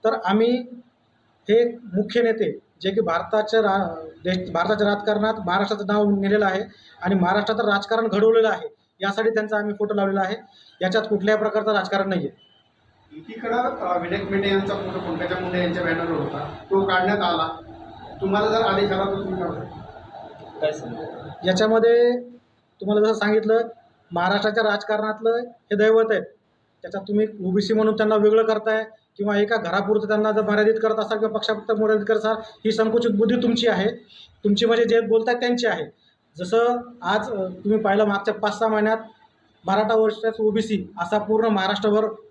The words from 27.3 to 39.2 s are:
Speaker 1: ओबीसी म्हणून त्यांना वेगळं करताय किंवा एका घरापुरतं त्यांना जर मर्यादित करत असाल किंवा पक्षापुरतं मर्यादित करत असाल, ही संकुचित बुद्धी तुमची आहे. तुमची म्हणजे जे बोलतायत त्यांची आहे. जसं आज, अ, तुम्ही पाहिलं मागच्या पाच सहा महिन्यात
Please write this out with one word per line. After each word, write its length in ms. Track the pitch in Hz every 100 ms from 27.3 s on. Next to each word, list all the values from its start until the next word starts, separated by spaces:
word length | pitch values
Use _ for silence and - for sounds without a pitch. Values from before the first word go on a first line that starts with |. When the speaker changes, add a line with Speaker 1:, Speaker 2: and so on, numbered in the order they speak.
| 208 185
Speaker 1:
ओबीसी 280 | 185 190
म्हणून 200 | 220 220
त्यांना 220 | 214 214 214
वेगळं 280 | 214 220
करताय 400 | 220 214 220 220 220 - _ _
किंवा 200 | 202 202
एका 180 | 208 226
घरापुरतं 520 | 170 185 196 214 208
त्यांना 240 | 214 214
जर 100 | 214
मर्यादित 320 | 208 208 214
करत 220 | 220 220 220
असाल 220 | 208 220
किंवा 200 | 214 214
पक्षापुरतं 440 | - 208 - 214
मर्यादित 240 | 214 214 202
करत 100 | 220
असाल, 180 | 214 220
ही 340 | - - 220
संकुचित 400 | 220 220 233 240
बुद्धी 240 | 202 226 247
तुमची 320 | 240 226 240
आहे. 220 | 185 202 233 - - - _
तुमची 220 | 208 202 233
म्हणजे 200 | 233 226
जे 140 | 233
बोलतायत 380 | 220 226 226 240
त्यांची 300 | 247 240 233
आहे. 180 | 170 151 - _ _ _ 156
जसं 400 | 180 220 240 247 - -
आज, 280 | 175 214 240
अ, 60 | 214
तुम्ही 420 | 185 180 202 214
पाहिलं 280 | 196 196 208
मागच्या 280 | 196 -
पाच 260 | 208 208 202
सहा 80 | 220
महिन्यात 300 | 214 208 220 220 -